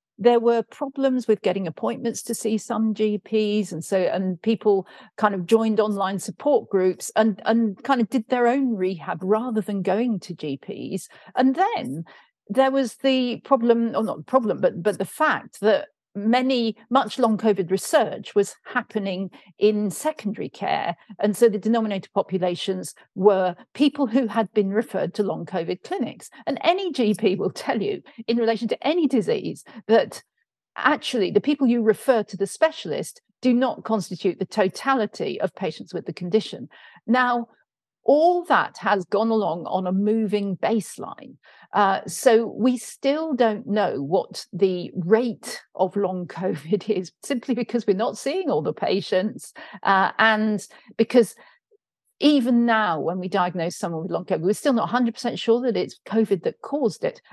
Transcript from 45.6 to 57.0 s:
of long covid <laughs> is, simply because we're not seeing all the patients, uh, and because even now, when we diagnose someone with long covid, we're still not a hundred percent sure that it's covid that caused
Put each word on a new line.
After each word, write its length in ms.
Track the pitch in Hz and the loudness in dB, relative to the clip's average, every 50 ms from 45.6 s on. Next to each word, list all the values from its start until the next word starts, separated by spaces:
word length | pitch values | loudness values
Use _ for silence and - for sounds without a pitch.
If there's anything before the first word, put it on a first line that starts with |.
| - _ - | -16 _ -4
of 180 | - 190 180 - | -2 -2 -2 0
long 320 | 202 202 180 185 180 175 | -2 -2 -2 -4 -6 -8
covid 640 | - - 165 190 190 175 143 143 160 208 196 - - | -10 -8 -6 -4 -4 -4 -6 -4 -2 -2 -2 -2 -2
<laughs> 80 | 214 185 | -4 -4
is, 140 | 180 - - _ | -4 -8 -12 _
simply 320 | - - 285 233 - - 240 | -8 -6 -6 -4 -4 -4 -4
because 320 | 240 233 - - 240 - | -4 -2 -2 -4 -2 0
we're 80 | - 196 | 0 0
not 240 | 190 226 - 226 - | 0 -2 -4 -4 -4
seeing 320 | - 269 311 381 370 285 | -4 -4 -4 -2 -2 -2
all 100 | 180 151 | -2 0
the 120 | 151 156 | -2 -2
patients, 840 | 147 - - - 175 196 - - 202 185 190 214 247 - - - - - - - - - - | -4 -2 -2 0 0 -2 0 0 0 0 0 -2 -4 -10 -16 -18 -20 -20 -18 -18 -16 -4 0
uh, 260 | - 196 190 190 - - - | 2 2 4 2 2 2 2
and 480 | 214 226 220 214 214 214 208 196 - - - - _ - - | 4 4 4 2 2 0 -2 -2 -6 -10 -18 -20 _ -4 0
because 400 | - 226 - - 254 214 - - - - _ _ _ _ _ _ _ _ _ _ _ _ _ _ - | 0 2 4 6 4 4 4 0 -10 -20 _ _ _ _ _ _ _ _ _ _ _ _ _ _ 2
even 420 | - 294 302 277 226 254 240 233 233 | 4 4 4 4 4 4 2 4 4
now, 360 | 233 226 220 214 180 165 151 | 4 2 2 2 0 0 -2
when 180 | 139 160 180 185 | -2 -4 -4 -4
we 100 | 180 180 | -4 -2
diagnose 480 | 202 185 180 180 156 180 165 170 - | 0 0 0 0 -2 -2 -4 -4 -4
someone 260 | - 202 170 170 160 | -6 -6 -6 -6 -6
with 100 | 165 180 | -6 -4
long 120 | 165 165 185 | -6 -6 -4
covid, 160 | - 185 156 | -4 -4 0
we're 140 | 160 190 214 | 0 0 -2
still 180 | - - 294 | 0 0 0
not 160 | 247 226 - 160 | 0 2 0 0
a 40 | |
hundred 220 | 220 247 247 233 220 | 0 0 0 0 -2
percent 240 | - - 226 - 175 | -4 -6 -6 -6 -2
sure 220 | - 233 226 240 | 0 2 2 2
that 160 | 254 254 202 | 2 0 0
it's 220 | 180 - - - - _ | -2 -2 -4 -8 -14 _
covid 380 | - 202 226 220 - 202 170 - | -2 0 0 2 2 0 -2 -2
that 180 | 160 - _ | -4 -6 _
caused 420 | - - 277 302 277 208 - - | -8 -6 -4 -2 -2 -2 -2 -2